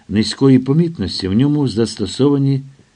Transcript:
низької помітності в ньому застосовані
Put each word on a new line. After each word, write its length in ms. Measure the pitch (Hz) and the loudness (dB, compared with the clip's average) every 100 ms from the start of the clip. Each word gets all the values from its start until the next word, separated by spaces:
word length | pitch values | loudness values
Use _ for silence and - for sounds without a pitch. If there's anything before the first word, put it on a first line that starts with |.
| - | -6
низької 500 | 104 107 - 135 127 | -2 -2 2 4 4
помітності 720 | - 147 170 165 95 - 92 | 2 0 0 -2 -8 -6 -2
в 40 | |
ньому 360 | 101 143 147 135 | 0 2 0 -2
застосовані 920 | 98 113 - 101 - 139 143 139 135 - - _ | -2 -4 -4 -8 0 0 2 0 -2 -6 -20 _